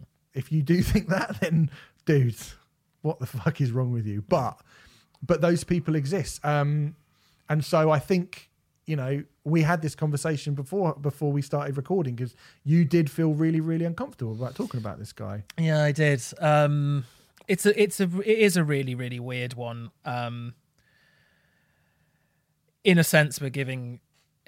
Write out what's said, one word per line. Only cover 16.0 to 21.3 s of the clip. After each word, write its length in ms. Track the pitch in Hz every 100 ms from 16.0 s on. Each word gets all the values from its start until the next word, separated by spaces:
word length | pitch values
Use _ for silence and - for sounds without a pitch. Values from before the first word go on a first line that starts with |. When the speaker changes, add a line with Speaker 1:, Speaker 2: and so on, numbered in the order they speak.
| 151 135 - -
Speaker 2:
Um, 680 | 156 151 147 147 143 143 123 _ _ _ -
it's 180 | 185 208
a, 140 | 226
it's 180 | 202 -
a, 40 | 185 180
it 180 | 214 220
is 180 | 208 175
a 80 |
really, 300 | 151 139 131
really 240 | 123 123 123
weird 340 | 127 123 123
one. 360 | 120 117 117 117 _
Um, 500 | 143 123 120 120 120 - _ _ _ _ _ _ _